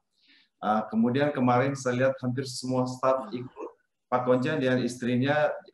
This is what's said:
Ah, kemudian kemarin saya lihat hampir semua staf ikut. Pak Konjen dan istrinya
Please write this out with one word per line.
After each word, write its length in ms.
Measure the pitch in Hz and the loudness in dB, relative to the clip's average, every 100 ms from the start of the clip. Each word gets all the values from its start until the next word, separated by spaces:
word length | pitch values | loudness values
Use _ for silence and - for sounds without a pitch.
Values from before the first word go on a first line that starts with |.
| _ _ _ _ _ _ | _ _ _ _ _ _
Ah, 320 | 101 107 - | -2 0 0
kemudian 400 | 110 120 127 147 | 2 2 2 0
kemarin 480 | 143 123 123 139 139 | 2 2 4 2 -2
saya 320 | 127 123 131 | -2 0 0
lihat 80 | - | 0
hampir 320 | 127 123 131 | -4 -6 -6
semua 400 | - 127 127 127 | -8 -4 -2 -2
staf 400 | 127 131 131 104 | -2 0 0 -2
ikut. 400 | 123 127 - - - _ _ _ | -10 -12 -14 -16 -18 _ _ _
Pak 160 | 123 123 | 0 2
Konjen 320 | 127 135 156 | 2 2 0
dan 240 | 131 127 | 2 2
istrinya 720 | 117 - 120 123 139 151 147 - - | 0 -4 -2 0 2 2 0 -2 -8